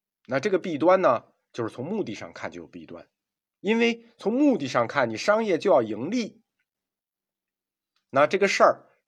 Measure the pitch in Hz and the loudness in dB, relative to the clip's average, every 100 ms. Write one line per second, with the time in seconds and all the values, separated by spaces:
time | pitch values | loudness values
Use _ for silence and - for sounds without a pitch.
0 | _ _ - 131 208 185 180 151 165 190 | _ _ -6 -4 0 -2 -2 -2 2 4
1 | 170 113 - _ _ - 113 - 135 214 | 4 0 -4 _ _ -8 -8 -8 -8 -8
2 | 135 101 90 85 98 85 80 90 78 82 | -8 -10 -14 -12 -14 -14 -16 -18 -18 -18
3 | - _ _ _ _ _ 180 226 233 226 | -20 _ _ _ _ _ -2 0 0 -2
4 | - _ 196 240 294 214 135 131 120 143 | -10 _ -4 2 2 2 0 -2 0 0
5 | 120 110 - 214 220 165 202 156 113 107 | -2 -2 0 0 2 0 4 2 2 -4
6 | 139 247 214 - _ _ _ _ _ _ | -6 -4 -6 -10 _ _ _ _ _ _
7 | _ _ _ _ _ _ _ _ _ _ | _ _ _ _ _ _ _ _ _ _
8 | _ 131 151 202 196 - 196 120 _ _ | _ 0 2 2 0 4 4 4 _ _